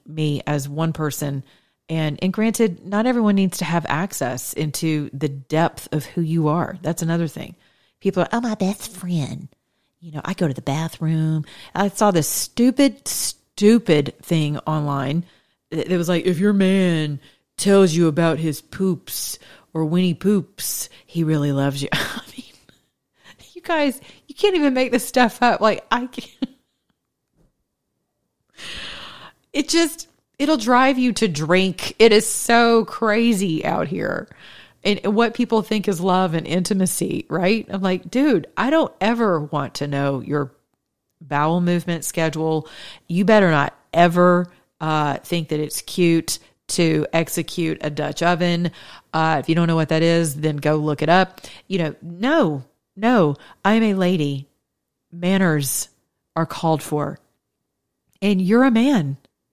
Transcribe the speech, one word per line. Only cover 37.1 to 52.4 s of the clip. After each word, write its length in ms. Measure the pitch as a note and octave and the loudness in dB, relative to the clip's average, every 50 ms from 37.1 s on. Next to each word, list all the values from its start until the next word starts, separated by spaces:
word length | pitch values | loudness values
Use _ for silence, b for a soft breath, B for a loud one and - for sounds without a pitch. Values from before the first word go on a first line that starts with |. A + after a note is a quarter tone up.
| - - - - | -4 -6 -6 -6
right? 360 | - E3+ F3+ F#3 A3+ A3 - - | -4 -2 0 2 0 0 -2 -6
I'm 120 | - F#3+ | -8 -4
like, 280 | F#3+ F#3+ F#3 F3+ - E3 | -2 -2 -2 -2 -4 -4
"Dude, 380 | - B3 C#4+ D4+ A#3+ E3+ - - - | -2 0 2 4 2 2 0 -2 -6
I 140 | - G#3 B3+ | -4 -2 2
don't 240 | D4+ D#4+ D4 - - - | 2 2 0 0 -2 -2
ever 400 | F#3+ G#3+ A#3 A#3 A#3 G#3 F3 D#3 | -2 0 0 2 0 0 0 0
want 340 | D3+ D3 - D3 C#3 A#2+ - | -2 -4 -4 -4 -4 -4 -6
to 120 | - C3+ C#3+ | -8 -6 -4
know 340 | C#3 C#3 C#3+ C#3 C#3 C3 | -2 -2 -2 -2 -2 -4
your 320 | - - C#3+ D3 C#3 C3 _ _ _ _ _ _ _ _ _ _ _ _ _ _ | -4 -4 -2 -2 -2 -4 _ _ _ _ _ _ _ _ _ _ _ _ _ _
bowel 400 | D#3+ C3+ C#3+ C#3+ D3 D#3+ E3+ F3+ | -12 -4 -2 0 0 2 0 0
movement 460 | F3 F3 F3 F3 E3+ F3+ E3+ D#3+ - | 2 2 0 0 -2 -4 -6 -6 -6
schedule. 640 | - - E3+ E3 D#3+ D3+ D#3+ D#3+ D#3+ D#3+ D#3 D#3 B B B B B B B B - | -6 -4 -2 -2 -2 -2 -2 -2 -2 -2 -2 -4 B B B B B B B B -4
You 180 | E3+ F3+ G3+ | -2 0 4
better 260 | F#3 A3 G#3+ G3 F3 | 6 6 6 6 6
not 240 | D#3+ C#3+ C#3+ - - _ _ _ | 4 2 2 0 -4 _ _ _
ever, 560 | - E3 F3 F3 E3+ F3 F3+ F3+ F3 F3 F3+ F3 b b b b _ - | 2 4 4 4 6 4 4 6 6 4 2 -2 b b b b _ -8
uh, 380 | D#3+ D#3 D#3 D3+ D3+ D3 C3+ - | -4 -2 0 0 0 -2 -2 -6
think 320 | - - F3 E3+ D#3 - | -6 -4 -4 -4 -2 -2
that 100 | D#3 D3+ | -4 -4
it's 220 | D3+ C#3+ - - | -4 -4 -6 -10
cute 580 | - - - - F3 E3+ E3 E3 D#3+ - - - b b b b _ - | -10 -8 -2 2 2 4 4 2 0 -2 -8 -8 b b b b _ -8
to 380 | - - E3+ D#3+ D#3+ D3+ D3+ - | -2 0 2 2 2 0 -2 0
execute 680 | - E3 E3 - - F3 D#3+ - - - E3 D#3+ D#3 - | -2 -2 -2 -2 -4 -6 -6 -6 -6 -4 -4 -4 -4 -4
a 80 | - D3+ | -6 -8
Dutch 320 | D3 D3 D3 C#3+ D3 - | -6 -4 -6 -6 -4 -2
oven. 500 | E3+ E3+ F3 D#3+ F3+ F3 E3+ E3+ F3 E3 B B B B B B B - - | 0 0 2 2 0 0 0 0 -2 -4 B B B B B B B -6 -2
Uh, 240 | D#3+ D#3+ D#3+ D#3+ E3+ | 0 2 2 0 0
if 100 | E3+ - | 0 0
you 60 | D#3+ | 2
don't 120 | E3+ E3+ E3 | 2 2 2
know 80 | E3 | 2
what 140 | D#3+ D#3 D3+ | 0 0 0
that 140 | D#3+ D#3+ E3 | 0 2 2
is, 320 | E3 E3+ E3+ E3+ D#3 C3+ | 4 2 2 2 0 -2
then 220 | D3 D3+ D#3 D3 C#3+ | -2 -4 -2 -2 0
go 200 | - D3 D#3 D#3 | 0 0 0 2
look 240 | D3+ D#3 D3 - | 0 -2 -2 -2
it 80 | D#3 D#3 | 2 4
up." 320 | E3+ F#3+ F#3+ F#3 - - B B B B B - | 4 4 4 2 -2 -18 B B B B B -6
You 120 | F#3 F3 | -4 -2
know, 160 | E3 D3+ - - | -2 -2 -4 -8
no, 640 | - E3+ E3+ F3 G#3+ C4 D#4 E4 | -14 -16 -10 -4 -2 0 2 2